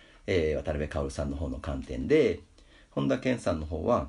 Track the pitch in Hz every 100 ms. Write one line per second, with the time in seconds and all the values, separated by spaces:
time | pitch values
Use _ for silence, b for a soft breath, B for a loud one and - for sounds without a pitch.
0 | B B - 92 78 69 71 73 73 76
1 | 69 - 71 71 78 - 76 69 - 62
2 | 131 156 120 - - - b b b -
3 | 139 127 131 123 98 80 78 80 95 113